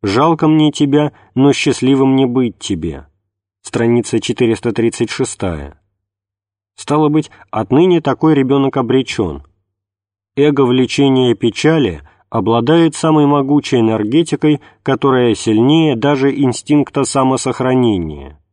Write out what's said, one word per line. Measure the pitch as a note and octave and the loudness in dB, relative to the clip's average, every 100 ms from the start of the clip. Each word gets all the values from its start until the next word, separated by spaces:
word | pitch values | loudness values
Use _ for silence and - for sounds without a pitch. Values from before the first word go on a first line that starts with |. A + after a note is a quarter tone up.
«Жалко | G#2 G#2 D#3 D#3+ D#3+ | -2 0 0 2 2
мне | D#3 D3+ | 2 2
тебя, | - D3 D3 D3 _ _ - | 0 0 0 -2 _ _ 0
но | C#3 | 2
счастливым | C3+ D3+ B2+ B2+ C#3 C3+ C3+ | 2 -2 -2 0 2 2 2
не | C3 | 0
быть | B2 B2 - | 0 -4 -6
тебе». | - F#2 E2 C#2 C2+ _ _ _ _ _ | -8 -6 -6 -10 -18 _ _ _ _ _
Страница | - - A#2 A#2+ A2+ A#2 | -10 -2 2 0 0 -4
четыреста | - A#2+ A#2+ A2 A#2+ | -4 -2 0 0 -4
тридцать | A2 A2+ - A#2 | -2 -2 -2 -6
шестая. | - C3 - G2 E2 C#2+ - _ _ _ _ _ _ _ _ _ | -4 -8 -6 -8 -8 -12 -18 _ _ _ _ _ _ _ _ _
Стало | _ - D3 D#3 | _ -4 0 2
быть, | D3+ D3 - _ | 0 -4 -12 _
отныне | - - C3+ F3+ F3 | -8 0 2 4 2
такой | D3+ C3 D#3 | 0 0 2
ребёнок | D3+ C3 C#3 C3+ C#3 | 2 2 0 0 -2
обречён. | A#2+ B2+ B2 - F#2+ C#2 - _ _ _ _ _ _ _ _ - | 0 -2 -2 -4 -6 -6 -16 _ _ _ _ _ _ _ _ 0
Эго | D3 C#3+ B2+ | 0 2 2
влечения | B2+ B2 - C#3 C3 B2+ A2+ | 2 0 2 2 2 2 0
печали | A#2+ - D3+ D#3+ A#2+ D#2 D2 _ _ | -2 0 0 2 0 -4 -16 _ _
обладает | A2+ G#2+ A#2 A#2 E3 E3 - | -4 0 0 2 2 2 0
самой | D#3+ D#3 C#3+ | 0 2 2
могучей | D3 C3+ D3 - B2+ | 2 2 -2 0 0
энергетикой, | A2+ A2 G#2 C#3+ E3+ C#3 D#3 D3 - _ | 0 0 0 -2 -2 -2 0 -2 -6 _
которая | - C3+ C#3 C3 A#2+ G#2 | -4 -2 0 2 2 0
сильнее | - G#2+ B2 D#3 D#3+ | 0 2 2 2 2
даже | A#2+ C3+ C#3+ C3+ - | 0 0 0 0 0
инстинкта | C3+ A#2 - D3 C3+ - | -2 -2 0 0 0 -2
самосохранения. | C3 C#3 C3 C3 C#3+ A#2+ B2+ B2+ A#2+ G2+ E2 D2 C#2 C#2+ _ | -2 0 0 0 -4 -4 0 2 2 0 -4 -10 -16 -20 _